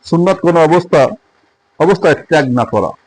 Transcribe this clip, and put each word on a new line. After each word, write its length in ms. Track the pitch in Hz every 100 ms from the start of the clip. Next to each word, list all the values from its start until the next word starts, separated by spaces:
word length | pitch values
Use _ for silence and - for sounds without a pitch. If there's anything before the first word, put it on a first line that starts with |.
| -
সুন্নাত 320 | 170 175 185 170
কোনো 140 | 170 156
অবস্থা, 340 | 175 180 160 131 107 _ _ _ _ _ _
অবস্থায় 380 | 160 202 175 143 -
ত্যাগ 200 | 160 139 123
না 60 | 113
করা 180 | 107 87 -